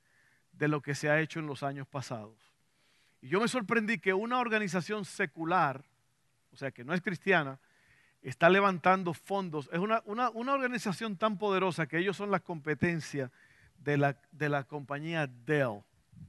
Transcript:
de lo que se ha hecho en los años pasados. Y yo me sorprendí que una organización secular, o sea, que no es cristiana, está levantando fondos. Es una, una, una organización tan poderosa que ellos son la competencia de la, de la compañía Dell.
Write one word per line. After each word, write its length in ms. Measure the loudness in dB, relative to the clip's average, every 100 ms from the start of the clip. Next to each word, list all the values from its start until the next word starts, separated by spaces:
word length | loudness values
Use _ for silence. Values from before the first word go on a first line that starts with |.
| _ _ _ _ _
de 140 | -2 0
lo 140 | 0
que 120 | -2
se 160 | -4 2
ha 100 | 2
hecho 200 | 2 -4
en 80 | -8
los 160 | -6
años 240 | -6 -6 -8
pasados. 500 | -8 -8 -10 -12 _ _ _ _ _ _ _ _ _
Y 80 | -2
yo 120 | 2
me 60 | 2
sorprendí 500 | 0 0 0 2 0
que 160 | 2
una 260 | 2 2 0
organización 640 | 2 0 0 -2 -2 -4
secular, 800 | -6 -4 -4 -2 0 4 2 0 -12 _ _ _ _ _ _
o 60 | -10
sea, 140 | -10
que 120 | -8
no 100 | -4
es 80 | -4
cristiana, 580 | -2 -4 2 2 2 -6 _ _ _ _ _ _
está 280 | -10 4 6
levantando 640 | 8 6 4 4 4 2
fondos. 560 | -6 -4 -4 -2 -6 -4
Es 60 | -2
una, 240 | 0 0 -2
una, 240 | -2 -2
una 240 | -2 -2
organización 640 | -2 0 -4 -4 -4 -6 -2
tan 200 | -2 0
poderosa 500 | 0 2 2 0 -2
que 100 | 0
ellos 200 | -2 -2
son 120 | 0
la 100 | -2
competencia 920 | -2 -8 -4 0 0 0 -4 -6 -6 _ _ _ _ _
de 200 | 0 2
la, 200 | 2 0 _
de 180 | -6 -2
la 160 | -2 -4
compañía 600 | -10 -8 -8 -4 -2 -2
Dell. 540 | -4 0 2 2 -2 -12 _ _ -20